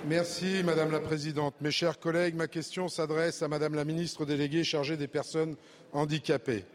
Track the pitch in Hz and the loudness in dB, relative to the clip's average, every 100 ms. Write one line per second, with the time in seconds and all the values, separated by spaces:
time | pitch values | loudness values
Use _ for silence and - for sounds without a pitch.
0 | 151 165 170 - 185 190 175 160 156 156 | 2 2 2 -2 0 2 2 4 2 0
1 | 151 156 151 147 147 - 147 139 170 - | 0 -2 -2 0 -2 0 -2 2 0 0
2 | 170 165 175 165 160 170 - - 185 - | 0 2 2 0 -2 -4 -6 -4 -4 -2
3 | 156 156 170 - 151 147 151 151 147 160 | 0 2 0 0 -2 0 0 0 0 -2
4 | 170 - 151 147 143 160 160 156 139 160 | -2 -4 0 2 2 2 0 0 -2 -2
5 | 143 151 - 160 160 147 - - - 147 | -2 -4 -2 -2 -2 -4 -14 -20 -6 -2
6 | 151 156 - 139 - 110 - | 0 0 2 0 2 -2 -4